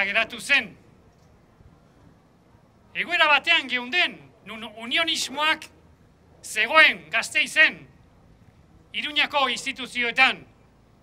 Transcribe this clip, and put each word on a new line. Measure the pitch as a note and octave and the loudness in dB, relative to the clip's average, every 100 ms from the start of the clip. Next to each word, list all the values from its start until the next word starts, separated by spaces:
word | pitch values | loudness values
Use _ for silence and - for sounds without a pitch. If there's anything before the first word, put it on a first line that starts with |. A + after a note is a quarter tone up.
| G3 | 0
geratu | G3+ A3+ A#3 | 0 -2 -6
zen. | - C#4 G#3 - - - - _ - - _ _ - - - _ - - _ _ _ - _ _ _ - | 0 0 0 -10 -20 -20 -20 _ -20 -20 _ _ -20 -20 -20 _ -20 -20 _ _ _ -20 _ _ _ -8
Egoera | C#4+ F4 D#4+ | -4 2 4
batean | C#4+ E4 E4 C4+ | 4 4 0 0
geunden, | B3 B3 F4+ D#4+ - - - - | -4 -2 -2 -2 -4 -20 -20 -18
nun | A3 | -14
unionismoak | A3 G#3+ A#3 D#4+ E4 D4+ - C4+ D#4 D#4 - - - _ - _ _ - | -14 -14 -4 -2 -2 -2 -4 -2 0 0 -6 -20 -20 _ -20 _ _ -20
zegoen | - G#3+ A#3 D#4+ D4 G#3+ D#3 | -8 -2 2 6 6 4 -4
Gasteizen, | A3+ - D#4 C4 D4+ D#4 E3+ C3 - - _ - - - - _ - _ G#3+ | -6 -2 -2 0 2 2 2 -12 -20 -20 _ -20 -20 -20 -20 _ -20 _ -8
Iruñako | C#4 D4+ C#4 C#4+ C#4 | -4 0 0 2 0
instituzioetan. | A#3 C4+ C4 A#3+ B3 A#3+ A#3+ C4 F#3 - - _ _ _ _ | 0 -6 -8 -8 -4 -2 2 2 0 -10 -20 _ _ _ _